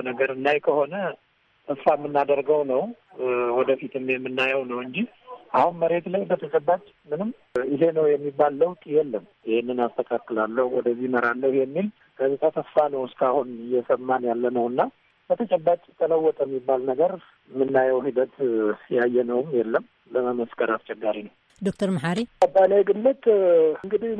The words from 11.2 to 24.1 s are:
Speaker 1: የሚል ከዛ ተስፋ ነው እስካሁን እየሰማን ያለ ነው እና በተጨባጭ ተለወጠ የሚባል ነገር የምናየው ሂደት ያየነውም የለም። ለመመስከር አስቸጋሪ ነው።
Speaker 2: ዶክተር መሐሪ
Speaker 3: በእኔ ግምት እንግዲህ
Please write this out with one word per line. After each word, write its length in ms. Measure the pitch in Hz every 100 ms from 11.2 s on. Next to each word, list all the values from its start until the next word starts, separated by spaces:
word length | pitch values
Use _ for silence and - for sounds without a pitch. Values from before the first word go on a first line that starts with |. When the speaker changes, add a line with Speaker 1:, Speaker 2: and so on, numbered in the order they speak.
| 120 120 135
Speaker 1:
የሚል 340 | 135 131 156 214 - _ -
ከዛ 260 | 135 139 156
ተስፋ 240 | - - - 147
ነው 120 | 139
እስካሁን 460 | 127 - 127 139 127 117
እየሰማን 640 | 117 123 120 123 127 127
ያለ 220 | 123 117 123
ነው 160 | 123 120
እና 140 | 131 247 _ _ _ -
በተጨባጭ 520 | 180 233 180 160 175 _ -
ተለወጠ 420 | 160 160 160 151
የሚባል 420 | 135 135 127 131 135
ነገር 280 | 131 175 185 - _ _
የምናየው 500 | 131 135 135 131 127
ሂደት 340 | 135 120 131 - 131 113 107 107 -
ያየነውም 580 | 123 120 123 120 123 156
የለም። 320 | 127 110 127 240 _ _
ለመመስከር 580 | 123 123 123 117 - 113
አስቸጋሪ 460 | 110 - 107 107 104
ነው። 120 | 104 _ _ -
Speaker 2:
ዶክተር 280 | 196 - 190
መሐሪ 280 | 180 165 185 240 - -
Speaker 3:
በእኔ 240 | 190 190 202
ግምት 400 | 196 202 247 269 233 202 185 170 160 147
እንግዲህ 360 | 196 208 233